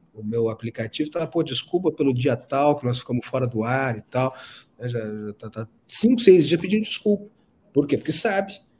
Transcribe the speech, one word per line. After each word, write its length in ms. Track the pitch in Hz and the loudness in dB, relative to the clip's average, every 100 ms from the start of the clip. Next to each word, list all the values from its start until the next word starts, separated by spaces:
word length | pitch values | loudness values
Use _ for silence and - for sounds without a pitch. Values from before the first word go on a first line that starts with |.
| _ | _
o 100 | 107 | -12
meu 260 | 104 117 113 | -6 -2 -2
aplicativo, 600 | 107 117 - 113 - 151 | -2 -8 -8 -6 -6 -6
tá, 160 | 170 160 | -6 -4
"Pô, 160 | 170 | -2
desculpa 480 | 151 123 - 180 170 | -2 -4 -4 -2 -2
pelo 220 | 151 139 | 0 0
dia 240 | 127 135 120 | 2 0 -2
tal, 400 | - 139 147 147 | -2 0 2 2
que 80 | 123 | -2
nós 140 | 120 | -4
ficamos 260 | - 123 - | -4 -6 -4
fora 200 | 131 123 | -4 -2
do 180 | 110 | -2
ar 340 | 113 131 135 107 | -2 0 -2 -4
e 40 | |
tal." 320 | - 123 131 - - - - - | -6 -2 -2 -4 -18 -20 -20 -12
Né, 100 | 120 | -8
já, 120 | 120 | -6
já 340 | 107 107 107 | -6 -8 -10
tá, 160 | 101 110 | -12 -12
tá 180 | 110 110 _ - | -12 -12 _ -2
cinco, 360 | - 226 240 | 2 4 6
seis 260 | 202 180 143 | 8 8 8
dias 140 | 170 | 0
pedindo 220 | 185 214 | 0 0
desculpa. 420 | 214 - 214 202 - _ _ _ _ | -2 -2 0 0 -2 _ _ _ _
Por 120 | 139 143 | -2 0
quê? 120 | 123 | 0
Porque 160 | - | -2
sabe, 480 | - 226 196 202 - _ | -2 0 0 -2 -8 _